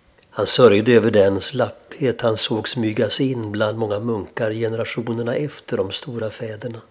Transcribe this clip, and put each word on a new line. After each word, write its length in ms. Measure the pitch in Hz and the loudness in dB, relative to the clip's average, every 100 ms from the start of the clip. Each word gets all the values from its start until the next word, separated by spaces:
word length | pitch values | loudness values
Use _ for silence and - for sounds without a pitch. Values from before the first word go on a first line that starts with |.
| _ _ _ | _ _ _
Han 180 | - 101 | -4 0
sörjde 460 | - 120 101 113 | 6 8 8 6
över 180 | 117 110 | 6 6
den 300 | 107 98 98 | 6 4 2
slapphet 800 | - 131 107 - - - 135 113 | -2 -2 -4 -4 -20 -4 -2 0
han 160 | 117 107 | 0 0
såg 320 | - 110 107 | -2 -2 -4
smyga 400 | 127 110 110 107 | -2 -2 0 0
sig 220 | - 135 | 0 0
in 200 | 123 107 | -2 -6
bland 260 | 104 107 110 | -2 -2 0
många 220 | 110 104 | -2 -2
munkar 520 | 120 110 92 - 110 | -2 -4 -6 -4 -4
generationerna 840 | 110 113 113 110 - 120 117 117 131 | -2 -4 -2 -4 -4 -4 -4 -2 -2
efter 420 | 147 - - 117 | -4 -8 -6 -4
de 140 | 95 | -4
stora 380 | - - 117 110 | -6 -8 -6 -8
fäderna. 520 | - 113 107 123 113 - | -8 -10 -10 -12 -12 -16